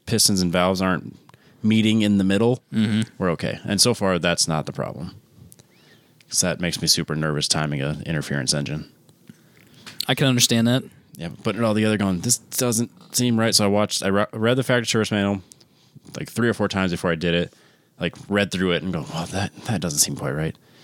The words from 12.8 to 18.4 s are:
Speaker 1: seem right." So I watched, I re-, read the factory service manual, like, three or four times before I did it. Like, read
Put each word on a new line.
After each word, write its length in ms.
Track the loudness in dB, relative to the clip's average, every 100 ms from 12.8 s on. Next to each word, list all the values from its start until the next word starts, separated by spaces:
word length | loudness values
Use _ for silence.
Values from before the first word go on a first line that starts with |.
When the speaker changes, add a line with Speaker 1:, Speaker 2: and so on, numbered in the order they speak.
| -2 -8 -8
Speaker 1:
seem 240 | -2 2 2
right." 160 | 2
So 80 | 2
I 60 | 2
watched, 340 | 2 0 0
I 60 | 0
re-, 180 | 0 0
read 220 | 0 0 0
the 60 |
factory 240 | 2 0 2
service 240 | 0 0
manual, 320 | 0 0 -2 -6 -20 _ _ _ -20 -16 -12
like, 120 | -8
three 180 | -2 0
or 60 |
four 120 | 2 0
times 260 | 0 0
before 180 | 0 -2
I 20 |
did 200 | 0 2
it. 180 | 0 0 -6 _ _ _ _
Like, 160 | -6 -6 -4
read 200 | 0